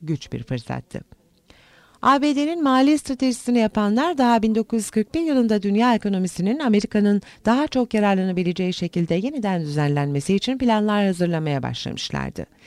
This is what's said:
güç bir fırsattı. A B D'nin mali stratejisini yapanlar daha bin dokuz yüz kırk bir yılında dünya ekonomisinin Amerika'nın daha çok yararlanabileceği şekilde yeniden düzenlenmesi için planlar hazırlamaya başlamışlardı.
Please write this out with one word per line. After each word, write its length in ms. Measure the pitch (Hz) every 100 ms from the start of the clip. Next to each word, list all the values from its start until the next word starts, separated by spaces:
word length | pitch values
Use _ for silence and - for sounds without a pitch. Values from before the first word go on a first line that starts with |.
güç 320 | 160 143 -
bir 100 | 123
fırsattı. 580 | 117 127 - 127 - - - - _ _ _ - _ _ _ -
A 200 | 240 277
B 140 | 294 277
D'nin 280 | 294 339
mali 340 | 285 254 277 302
stratejisini 640 | - 254 262 240 - 240
yapanlar 580 | 214 214 208 226 330 285
daha 240 | 240 233
bin 140 | 220 220
dokuz 240 | 214 226
yüz 100 | 202
kırk 260 | 220 208 330
bir 60 |
yılında 400 | 320 262 226 214
dünya 340 | 202 202 247 220
ekonomisinin 640 | 208 190 185 - 190 285
Amerika'nın 600 | 262 208 - 214 202 202 - - 220
daha 220 | 254 302
çok 260 | 262 240
yararlanabileceği 800 | 214 208 190 185 180 175 175 185
şekilde 420 | - 175 180 170 170
yeniden 460 | 240 302 202 175
düzenlenmesi 720 | 147 147 143 143 143 139 160 196
için 220 | - 262
planlar 480 | 247 214 214 208 196
hazırlamaya 580 | 175 175 165 156 139
başlamışlardı. 840 | 123 117 120 - - 69 67 - - _